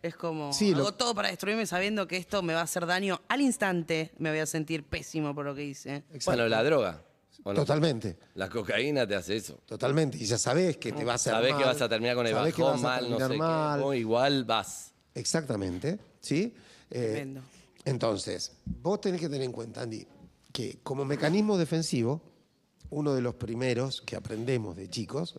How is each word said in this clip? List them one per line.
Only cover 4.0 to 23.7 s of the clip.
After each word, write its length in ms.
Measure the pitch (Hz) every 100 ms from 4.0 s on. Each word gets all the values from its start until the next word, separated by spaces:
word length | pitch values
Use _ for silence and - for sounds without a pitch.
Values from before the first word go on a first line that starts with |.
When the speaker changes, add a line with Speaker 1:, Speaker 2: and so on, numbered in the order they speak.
| 160 -
Speaker 1:
me 120 | 160
voy 80 | 156
a 60 | 156
sentir 380 | 165 151 160
pésimo 520 | 143 165 143 160 151 143
por 100 | 143
lo 80 | 139
que 80 | 147
hice. 320 | 135 123 143 -
Speaker 2:
Exacto. 140 | 151 -
Speaker 3:
Bueno, 220 | 123 117
la 160 | 110
droga, 400 | 127 156 101 80 - _ _ -
¿o 100 | -
no? 60 | 101
Speaker 2:
Totalmente. 580 | 147 151 160 117 110 85 - -
Speaker 3:
La 140 | 92
cocaína 560 | 117 101 104 135 143 113
te 80 | 98
hace 200 | 87 110
eso. 220 | 87 71 _
Speaker 2:
Totalmente, 520 | 110 131 143 156 113
y 80 | 107
ya 120 | 117
sabés 400 | - 139 185 -
que 140 | 120
te 120 | - 117
va 80 |
a 20 | 120
hacer 180 | -
Speaker 3:
Sabés 160 | 110 123
que 60 | 143 135
Speaker 2:
mal, 80 |
Speaker 3:
vas 80 | 127
a 80 | 120
terminar 260 | 113 117 123
con 100 | 117
el 60 |
Speaker 2:
sabés 200 | 110 127
que 80 | -
Speaker 3:
bajón, 200 | 135 143
Speaker 2:
vas 100 | 127 127
a 40 |
Speaker 3:
mal, 80 | 123
no 60 | 117
Speaker 2:
terminar 120 | 131
Speaker 3:
sé 40 |
qué, 60 | 139
Speaker 2:
mal. 440 | 160 160 151 147
Speaker 3:
o 100 | 139
igual 500 | 135 110 117 135 139 113
vas. 460 | 113 95 - - _ _
Speaker 2:
Exactamente, 880 | - 117 - 139 107 95 90 139 208 - _
¿sí? 340 | - 143 226 - - - -
Eh, 200 | 123 117
Speaker 1:
Tremendo. 300 | 110 135 135 131 - - _ -
Speaker 2:
entonces, 680 | 127 113 101 104 95 - - -
vos 360 | - 160 202
tenés 180 | 202 180
que 60 | 160
tener 160 | 139
en 80 | 131
cuenta, 300 | 117 117 110
Andy, 260 | 120 110 - - - _ _
que 260 | - 110 -
como 220 | - 139 135
mecanismo 520 | 143 147 185 214 196
defensivo, 640 | 165 160 160 143 117 156 - _ _ _ _ _ -
uno 240 | 143 147
de 80 | 135
los 140 | 123 120
primeros 640 | 120 117 127